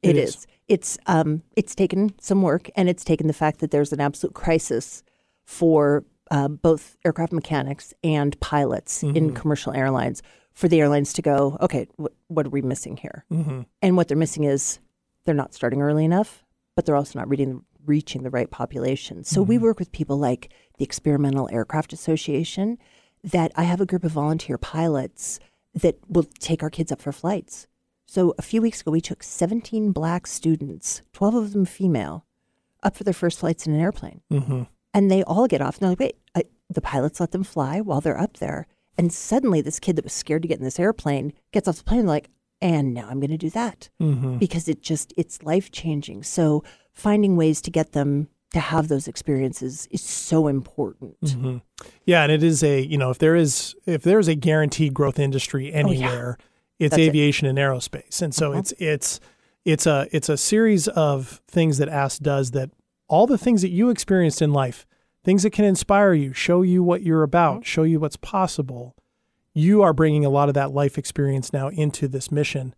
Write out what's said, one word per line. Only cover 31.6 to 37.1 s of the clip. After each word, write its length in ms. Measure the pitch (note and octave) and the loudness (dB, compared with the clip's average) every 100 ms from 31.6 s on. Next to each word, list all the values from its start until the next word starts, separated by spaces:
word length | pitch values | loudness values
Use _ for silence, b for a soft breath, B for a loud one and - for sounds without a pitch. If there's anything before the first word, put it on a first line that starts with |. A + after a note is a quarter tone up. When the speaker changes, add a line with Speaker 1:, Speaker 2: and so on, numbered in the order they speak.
Speaker 2:
female, 600 | F#3 - F#3 C#3+ D#2+ E2+ _ _ _ _ _ _ | -2 0 0 0 -2 -10 _ _ _ _ _ _
up 100 | G3 - | -4 -2
for 60 | |
their 120 | G3 | -4
first 260 | F3+ F3 - | 0 -2 -2
flights 260 | E3 E3 D#3 | -4 -2 0
in 80 | |
an 60 | D3+ | 0
airplane. 400 | E3+ - - - _ | 0 -2 -12 -18 _
Speaker 1:
Mm-hmm. 320 | D3 C3 B2+ B2 _ _ | -2 -2 -4 -6 _ _
Speaker 2:
And 160 | G3+ G3 | 2 4
they 140 | F#3+ | 4
all 240 | - F3+ B3+ | 2 2 2
get 140 | D3 | 2
off, 140 | C3+ - | -2 -2
and 60 | |
they're 80 | F#3+ | -2
like, 100 | F3+ | 0
"Wait, 160 | C4+ - _ | -2 -6 _
I," 80 | - - _ _ | -4 -4 _ _
the 120 | E3 | -8
pilots 400 | - C#3 C#3+ | -4 -2 -2